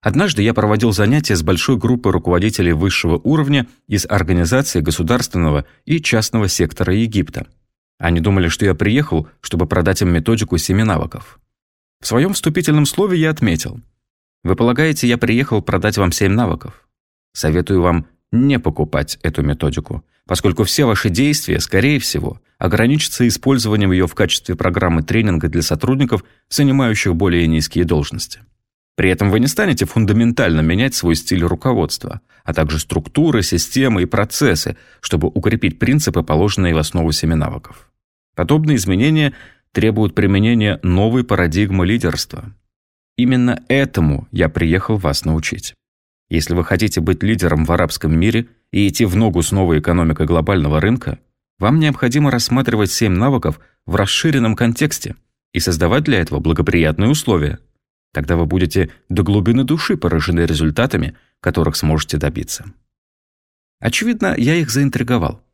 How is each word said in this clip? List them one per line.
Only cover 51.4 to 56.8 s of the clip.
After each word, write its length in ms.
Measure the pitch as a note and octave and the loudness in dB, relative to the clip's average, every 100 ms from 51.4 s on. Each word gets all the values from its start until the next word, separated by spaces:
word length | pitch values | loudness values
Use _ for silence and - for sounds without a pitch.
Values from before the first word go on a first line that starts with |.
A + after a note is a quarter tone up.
| _ _ | _ _
вам 220 | G#2 D#3 | 0 2
необходимо 500 | D#3 C#3 B2 C3+ D3 | 2 0 0 2 2
рассматривать 600 | B2+ - A#2+ B2+ A2+ G2+ | 0 0 0 0 0 0
семь 220 | - A2 | 0 0
навыков 440 | F2+ B2+ C3 E2 D2+ _ _ - | 2 2 0 -2 -6 _ _ -6
в 100 | F2 | -2
расширенном 580 | G2 - E3 C#3 A2+ | 0 0 0 0 0
контексте 600 | A2 A#2 A#2 D3+ - - - _ _ _ | 0 0 0 -2 -2 -10 -14 _ _ _
и 60 | E2+ | -4
создавать 460 | F#2 E2 E2+ B2+ | -2 0 2 2
для 160 | D#3 A2 | 2 0
этого 180 | D#2+ C#2+ | 0 -2
благоприятные 720 | D#2+ E2 F2+ F2+ | 0 0 2 2